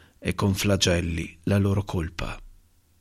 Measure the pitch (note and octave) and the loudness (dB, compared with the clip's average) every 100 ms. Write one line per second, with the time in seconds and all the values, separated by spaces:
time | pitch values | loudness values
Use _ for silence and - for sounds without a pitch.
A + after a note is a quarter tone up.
0 | - _ F2+ - G2+ F#2+ G2+ G2 F#2+ F2 | -20 _ -6 0 2 2 2 2 2 2
1 | E2+ E2 E2 - - G2+ G2 G2 - F#2+ | 0 -4 -6 -6 0 2 2 0 -2 -4
2 | D#2+ - - - - - _ _ _ _ | -4 -6 -8 -10 -16 -20 _ _ _ _